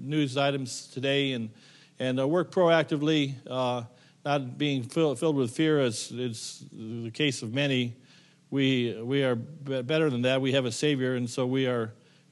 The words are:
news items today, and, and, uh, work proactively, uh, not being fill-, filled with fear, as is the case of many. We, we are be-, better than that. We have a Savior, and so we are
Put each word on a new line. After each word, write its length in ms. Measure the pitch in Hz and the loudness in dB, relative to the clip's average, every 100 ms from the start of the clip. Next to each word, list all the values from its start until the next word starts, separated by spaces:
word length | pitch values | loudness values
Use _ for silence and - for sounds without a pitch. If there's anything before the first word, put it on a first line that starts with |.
news 360 | 131 151 143 127 | -4 0 0 0
items 520 | 139 139 127 - - | 0 0 -4 -10 -12
today, 460 | - 135 139 139 | -4 0 0 0
and, 160 | 127 110 - - - - - | -2 -6 -12 -20 -20 -18 -6
and, 180 | 131 127 | -2 0
uh, 80 | 135 | 2
work 240 | 175 160 | 0 0
proactively, 840 | - 170 165 151 151 151 156 139 127 - | 4 6 6 4 0 2 2 0 -4 -8
uh, 360 | 127 127 123 117 - - _ | -2 -2 -2 -6 -16 -20 _
not 340 | 143 143 127 131 | -2 -2 -2 -4
being 240 | 147 139 | -2 -2
fill-, 320 | 120 - 160 | -2 0 0
filled 220 | 127 160 143 | 2 0 2
with 160 | 120 | 0
fear, 260 | 120 160 151 | 0 2 4
as 320 | 127 113 - | 2 -2 -8
is 540 | 120 123 113 - - - | -6 -6 -6 -12 -14 -18
the 400 | - 110 117 117 | -14 -10 -8 -8
case 300 | 113 151 127 | -2 0 0
of 120 | 113 | -4
many. 400 | 123 143 131 120 117 - - _ _ - | -2 0 0 -2 -6 -18 -20 _ _ -6
We, 500 | 139 135 127 120 104 | 0 2 2 0 -2
we 220 | 117 139 | -2 2
are 140 | 135 120 | 2 0
be-, 460 | 113 156 139 135 | -4 -12 -6 -4
better 280 | 123 156 156 | 0 2 2
than 120 | 123 | 2
that. 180 | 123 131 | 2 2
We 140 | 131 | 4
have 100 | 135 | 2
a 80 | 127 | 2
Savior, 420 | 113 151 139 127 | 0 2 2 2
and 160 | 127 120 | 0 -2
so 160 | 127 127 | -2 0
we 220 | 131 131 | 2 2
are 260 | 123 110 - - _ _ | 0 -2 -8 -20 _ _